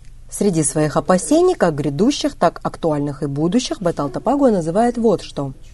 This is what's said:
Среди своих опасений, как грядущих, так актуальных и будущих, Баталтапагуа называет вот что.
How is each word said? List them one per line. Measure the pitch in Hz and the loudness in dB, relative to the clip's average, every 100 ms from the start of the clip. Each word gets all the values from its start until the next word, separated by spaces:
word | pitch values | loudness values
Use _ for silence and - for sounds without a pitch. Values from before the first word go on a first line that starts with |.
| - - - | -20 -20 -12
Среди | - 202 160 | -2 0 2
своих | 147 156 151 156 | 0 0 0 0
опасений, | 151 185 - 311 370 359 | 2 0 2 4 4 4
как | 180 | 0
грядущих, | 147 147 143 226 - 311 - | 0 -2 0 0 0 -2 0
так | 175 - | 0 0
актуальных | 160 - 165 147 143 143 | -8 -4 -2 0 -2 -4
и | 147 | -4
будущих, | 139 165 233 254 330 | -2 0 0 -2 -2
Баталтапагуа | 175 160 147 - 214 277 269 | -2 -2 -4 -4 0 2 4
называет | 196 160 180 240 240 | 2 0 2 2 2
вот | 226 170 | 2 2
что. | - - 139 135 - | -2 -8 -8 -8 -12